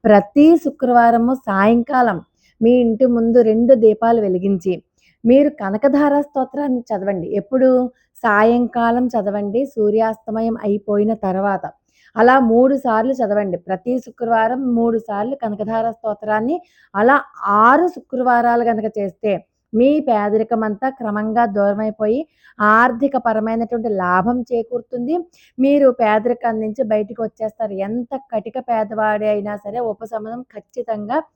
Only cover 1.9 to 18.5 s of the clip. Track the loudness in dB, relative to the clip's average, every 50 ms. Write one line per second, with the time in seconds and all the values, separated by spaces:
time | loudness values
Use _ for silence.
1.9 | 0 0 0 0 0 -4 -10 _ _ _ _ _ _ _ 2 4 4 4 2 0
2.9 | 2 2 0 2 2 0 0 2 4 4 4 4 2 2 4 4 4 6 6 4
3.9 | 4 4 0 0 2 2 0 0 -2 -2 0 -2 -2 -2 -2 -4 -6 -6 _ _
4.9 | _ _ _ _ _ _ 2 4 6 6 4 2 -2 -4 -6 -6 -4 0 0 2
5.9 | 2 2 2 2 2 0 -2 -2 _ -6 -6 -4 -6 -6 -4 -2 -4 -4 -4 -6
6.9 | -6 -4 -4 -4 -4 -4 -6 -4 -4 -4 -4 _ 0 2 4 4 4 2 0 -2
7.9 | _ _ _ _ _ -4 -2 2 2 4 4 4 4 2 0 -2 -2 -2 0 0
8.9 | 0 0 -2 -2 -2 -4 -4 -4 -4 -4 -6 -4 -4 -4 -4 -4 _ -2 0 0
9.9 | 2 0 0 -2 -4 _ _ -8 -6 -4 -4 -4 -4 -4 -4 -4 -4 -4 _ -2
10.9 | -2 0 0 0 -2 -4 -4 -4 -4 -2 -2 -2 -4 -4 -8 -12 _ _ _ _
11.9 | _ _ _ _ _ 2 4 4 4 4 4 4 4 4 4 4 2 0 -2 -2
12.9 | 0 0 0 -2 -2 -2 -2 -2 0 -2 -2 -2 -6 -8 _ -8 -8 -6 _ -6
13.9 | -6 -6 -6 -10 -12 _ -2 0 0 0 2 0 -2 -4 -2 -2 0 0 0 0
14.9 | -2 -4 -6 -6 -6 -6 -6 -6 -6 -6 -6 -8 -6 -6 -6 -4 -4 -4 -4 -4
15.9 | -6 _ -8 -8 -8 -6 -4 -4 -2 -2 -2 -2 -4 -6 -8 _ _ _ _ _
16.9 | -2 2 4 4 4 2 0 -6 _ -10 -4 0 2 4 6 6 6 4 2 0
17.9 | -4 -8 -14 _ -6 -4 0 2 2 2 2 2